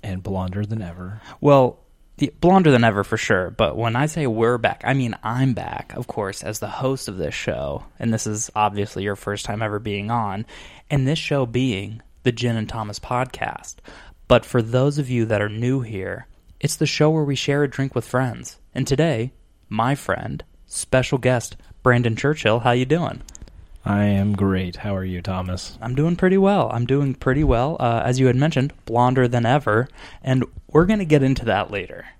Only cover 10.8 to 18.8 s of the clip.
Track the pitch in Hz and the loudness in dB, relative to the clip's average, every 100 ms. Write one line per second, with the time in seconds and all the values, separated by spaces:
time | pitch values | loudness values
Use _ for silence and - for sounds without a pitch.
10.8 | _ 147 131 160 - 143 127 120 131 98 | _ 0 0 -2 -2 -2 0 0 -2 -2
11.8 | 101 110 - - 131 113 120 113 104 117 | -6 -12 -18 -4 -2 0 -2 -2 -4 -6
12.8 | 107 104 - 123 123 - - - - - | -8 -10 -4 -4 -4 -4 -8 -8 -16 -20
13.8 | - - - - - 123 - 127 113 127 | -20 -20 -20 -20 2 2 4 -2 0 2
14.8 | 139 143 131 123 110 107 104 107 120 135 | 2 0 -2 -2 0 0 -2 -2 -2 -2
15.8 | 117 104 92 92 - - _ - 151 - | -4 -8 -8 -10 -14 -20 _ -6 -6 -2
16.8 | 151 - 151 160 147 135 - 143 143 143 | -4 2 2 2 0 -2 0 0 0 -2
17.8 | 135 127 - 127 131 113 - - - - | -4 -4 -2 -2 -2 -6 -14 -20 -12 -6